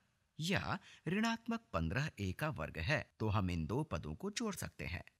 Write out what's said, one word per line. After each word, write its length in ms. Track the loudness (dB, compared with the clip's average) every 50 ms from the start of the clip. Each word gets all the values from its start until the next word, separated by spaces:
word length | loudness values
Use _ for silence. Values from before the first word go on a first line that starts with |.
| _ _ _ _ _ _ _ -4
या 400 | -2 0 0 0 2 0 -2 -4 -4 -10 -20 -8 -4 -2
ऋणात्मक 600 | 0 2 2 2 2 0 -2 -2 -4 -4 -4 _ 0
पन्द्रह 380 | 2 2 2 2 0 0 -2 -2 -2
ए 120 | -2 -2
का 180 | 0 0 -2 -2
वर्ग 280 | 0 -2 -4 -4 -4 -2
है, 280 | 0 2 2 2 0 -2 _ 0
तो 100 | 2 4
हम 220 | 4 4 4 4
इन 140 | 2 2 2
दो 180 | 2 0 0 0
पदों 320 | 0 -2 -2 -2 -4 -6
को 140 | -4 -4 -4
जोड़ 260 | -4 -2 -2 -2 -2
सकते 300 | -4 -6 -8 -6 -6 -6
हैं। 180 | -6 -6 -6 -8 -10 -8 _